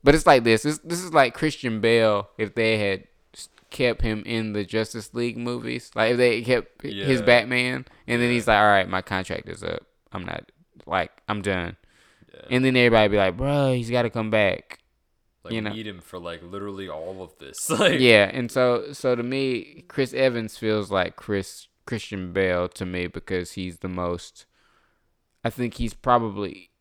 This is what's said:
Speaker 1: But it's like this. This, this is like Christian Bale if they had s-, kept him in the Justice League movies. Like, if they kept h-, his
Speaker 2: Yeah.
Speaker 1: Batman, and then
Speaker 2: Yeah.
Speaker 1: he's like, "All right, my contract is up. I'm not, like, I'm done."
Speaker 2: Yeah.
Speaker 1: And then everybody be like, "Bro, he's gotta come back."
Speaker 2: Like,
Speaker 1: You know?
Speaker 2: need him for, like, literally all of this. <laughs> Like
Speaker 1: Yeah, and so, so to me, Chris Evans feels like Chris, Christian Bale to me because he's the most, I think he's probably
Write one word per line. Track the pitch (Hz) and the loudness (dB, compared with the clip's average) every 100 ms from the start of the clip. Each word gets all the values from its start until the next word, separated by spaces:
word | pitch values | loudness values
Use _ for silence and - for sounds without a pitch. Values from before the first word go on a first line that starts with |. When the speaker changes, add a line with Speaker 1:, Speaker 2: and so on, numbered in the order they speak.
Speaker 1:
But | 139 151 | 6 6
it's | 175 | 8
like | 135 | 6
this. | 117 110 | 6 4
This, | 147 151 | 2 -6
this | 160 170 | -6 -8
is | 185 | 0
like | 156 127 | 2 2
Christian | - 156 - 127 110 | 2 -4 -2 -6 0
Bale | 113 117 110 104 101 - | 2 4 4 2 -2 -6
if | 104 117 | -6 0
they | 110 110 | 0 2
had | 101 95 - _ _ | 0 -2 -8 _ _
s-, | - - _ _ | -20 -20 _ _
kept | - 127 117 | -2 -2 0
him | 113 107 - | -2 -2 -4
in | 113 110 | -4 -4
the | 104 95 | -4 -4
Justice | 110 107 113 101 | -4 -4 -8 -10
League | 120 120 113 | -6 -6 -6
movies. | 120 120 120 123 - - | -8 -8 -8 -10 -8 -2
Like, | 113 | 0
if | 120 | 4
they | 123 113 | 2 2
kept | 117 123 - _ 143 | 0 -2 -2 _ -12
h-, | |
his | - 139 127 | -6 -2 0
Speaker 2:
Yeah. | 110 | 6
Speaker 1:
Batman, | 120 113 123 123 131 131 _ - | 4 4 -2 -2 -6 -10 _ -4
and | 120 | 0
then | 120 | 2
Speaker 2:
Yeah. | |
Speaker 1:
he's | 120 107 | 0 4
like, | 107 | 6
"All | 107 | 6
right, | 101 92 | 6 2
my | 92 | -4
contract | - 95 95 80 - | -4 -6 -4 -10 -10
is | 80 | -12
up. | 82 - _ _ _ | -8 -10 _ _ _
I'm | 95 87 | -12 -10
not, | 50 - _ _ _ - | -12 -14 _ _ _ -4
like, | 92 85 _ - | -4 -4 _ -8
I'm | 104 | -6
done." | 101 92 87 90 _ _ _ _ _ | -2 -2 -4 -10 _ _ _ _ _
Speaker 2:
Yeah. | - - | -20 -2
Speaker 1:
And | 123 131 | 2 2
then | 127 | 4
everybody | 120 113 107 | 6 6 6
be | 104 | 4
like, | 95 90 | 2 0
"Bro, | 135 143 139 | -2 0 2
he's | 127 113 | 0 -2
gotta | 120 117 | -2 -2
come | 117 110 | -2 0
back." | 107 101 - _ - _ _ _ _ _ _ | 2 2 0 _ -20 _ _ _ _ _ _
Speaker 2:
Like, | - | -8
Speaker 1:
You | 113 | -6
know? | 107 | -6
Speaker 2:
need | 107 107 | -8 -10
him | 92 | -14
for, | - 92 | -16 -12
like, | 85 85 | -12 -12
literally | 85 98 101 98 95 | -12 -10 -10 -10 -10
all | 78 82 95 | -10 -12 -12
of | 92 _ | -16 _
this. | 69 - - | -18 -12 -6
<laughs> | 160 | 0
Like | 185 170 | 2 4
Speaker 1:
Yeah, | 127 110 98 | 6 8 6
and | 127 120 | 0 -4
so, | 131 127 120 147 | 0 2 2 -4
so | 143 135 120 | -6 -2 -2
to | |
me, | 120 135 135 120 - - - | -4 -4 -2 -4 -8 -20 -12
Chris | - 131 | -6 -4
Evans | 131 131 120 110 - | 0 0 0 -8 -6
feels | 110 107 101 | -2 -2 0
like | 98 87 - | -2 -2 -6
Chris, | - 101 95 - - _ - | -6 -4 -4 -14 -20 _ -10
Christian | 113 - 101 92 | -10 -8 -10 -6
Bale | 87 95 90 90 | -2 0 0 -2
to | - 92 | -6 -8
me | 90 87 | -6 -6
because | 90 - 92 87 | -8 -6 -6 -6
he's | - 92 85 | -8 -10 -8
the | 92 | -8
most, | 90 90 87 - - _ _ _ _ _ _ _ _ _ _ | -6 -4 -6 -10 -20 _ _ _ _ _ _ _ _ _ _
I | 117 | -10
think | 120 120 - | -6 -8 -6
he's | 117 | -8
probably | - 127 120 113 101 104 92 85 _ | -6 2 2 2 -6 -8 -10 _ _